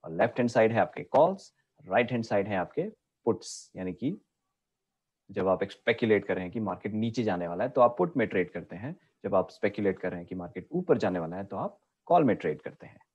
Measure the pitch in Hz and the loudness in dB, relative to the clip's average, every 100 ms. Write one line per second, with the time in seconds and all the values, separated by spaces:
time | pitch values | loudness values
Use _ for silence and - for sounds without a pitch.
0 | 85 82 - - 120 - 110 113 92 - | -10 0 0 2 0 4 4 4 0 -2
1 | - 131 165 196 - _ _ _ 90 98 | 0 4 4 2 -10 _ _ _ 0 0
2 | 123 123 110 101 101 95 85 - 196 - | 2 -2 0 0 0 -2 -2 -4 -6 -8
3 | _ _ - - - - - 87 92 90 | _ _ -2 -2 -6 -16 -16 -10 -8 -4
4 | 131 208 _ _ _ _ _ _ _ _ | -6 -6 _ _ _ _ _ _ _ _
5 | _ _ _ 98 95 92 95 - - 113 | _ _ _ -2 2 2 0 -2 -2 2
6 | 113 104 - 92 90 113 101 90 107 107 | 4 4 4 -4 -2 -4 -4 -4 -4 -2
7 | 113 113 107 101 85 87 127 131 120 - | -2 0 -2 -2 -4 -2 0 6 4 4
8 | 175 139 107 98 87 87 80 90 120 180 | -2 0 0 0 -2 -6 -12 -12 -10 -12
9 | _ _ 98 95 90 - 101 - 98 92 | _ _ 0 0 0 -2 -4 0 -2 -2
10 | 90 87 87 92 87 - - 180 180 127 | -6 -8 -10 -10 -10 -12 -6 -6 2 2
11 | 104 90 80 90 98 98 294 - _ _ | 2 -2 -6 -8 -8 -8 -8 -10 _ _
12 | - 170 139 98 85 76 - - - - | 2 4 4 2 -2 -4 -10 -16 -20 -20
13 | _ | _